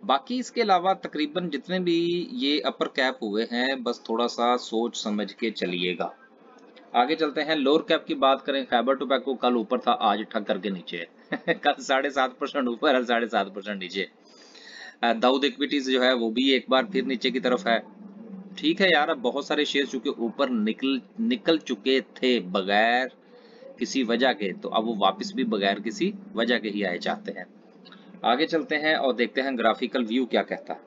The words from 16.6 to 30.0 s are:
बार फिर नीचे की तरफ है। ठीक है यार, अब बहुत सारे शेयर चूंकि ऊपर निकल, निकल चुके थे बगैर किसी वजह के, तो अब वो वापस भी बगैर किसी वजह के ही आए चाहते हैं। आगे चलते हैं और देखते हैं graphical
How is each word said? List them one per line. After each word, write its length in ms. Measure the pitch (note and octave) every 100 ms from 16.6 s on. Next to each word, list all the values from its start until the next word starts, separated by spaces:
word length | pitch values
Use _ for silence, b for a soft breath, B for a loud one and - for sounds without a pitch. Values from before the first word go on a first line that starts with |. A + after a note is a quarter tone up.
| A#2
बार 160 | C3 A#2
फिर 200 | B2+ B2+
नीचे 260 | B2+ C3
की 80 | B2
तरफ 280 | B2 B2 A#2
है। 380 | A2+ - - - - - - - -
ठीक 240 | D3+ E3
है 120 | F#3+
यार, 160 | D#3 D#3
अब 80 | D#3+
बहुत 300 | A#2+ B2+ C#3+
सारे 180 | D3 C#3+
शेयर 200 | C#3 C3+
चूंकि 240 | C3 C#3
ऊपर 400 | - A#2 - C#3
निकल, 520 | A#2+ G#2+ A2 C3+ C3+ - -
निकल 380 | A2+ B2 - D#3+
चुके 440 | - A#2 A#2 C3
थे 380 | A2 - C3 A#2+
बगैर 720 | F2+ G2 F#2+ G2+ A2+ A#2+ B2+ - B B B B B -
किसी 240 | A#2 C3+
वजह 300 | A#2 A2+ C3
के, 200 | B2 G2+
तो 160 | F2 -
अब 160 | - A2
वो 100 | A2
वापस 360 | F#2+ G2 G#2+ A#2
भी 80 |
बगैर 360 | B2 G#2+ G2 G#2
किसी 340 | A2 G#2 F3+ G#3 -
वजह 260 | G#2+ A#2 A#2+
के 100 | G#2+
ही 140 | G2+
आए 140 | G2 F2
चाहते 340 | F#2 E2+ -
हैं। 140 | F2 F2+ - - - - B B - G#2+
आगे 200 | B2+ D#3+
चलते 300 | E3 C3 D3+
हैं 200 | D#3 D#3
और 180 | C3+
देखते 280 | A#2 A#2 C3
हैं 160 | C3 B2+
graphical 460 | A2+ G#2+ B2 B2+